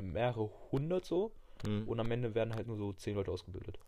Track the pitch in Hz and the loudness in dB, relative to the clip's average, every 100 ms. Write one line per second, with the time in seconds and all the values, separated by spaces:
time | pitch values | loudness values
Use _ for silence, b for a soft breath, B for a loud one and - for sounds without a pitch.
0 | 95 80 123 113 107 - - 135 151 180 | -2 2 2 2 0 -2 -2 0 2 0
1 | - 170 220 - b b 104 104 107 113 | 2 2 2 -2 b b 0 0 2 2
2 | 113 117 120 110 113 110 110 107 101 95 | 2 2 2 2 2 0 -2 -2 -2 -2
3 | - 101 95 92 - 90 - 98 | -2 0 0 -2 -4 -8 -6 -8